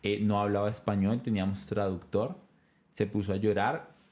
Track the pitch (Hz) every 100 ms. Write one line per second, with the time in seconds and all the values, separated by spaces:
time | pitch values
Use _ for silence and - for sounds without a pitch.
0 | 101 104 107 104 104 101 104 110 - 101
1 | 98 120 123 107 95 98 - 104 98 90
2 | - 98 120 185 - _ _ _ _ -
3 | 104 107 98 95 107 101 107 156 - -
4 | _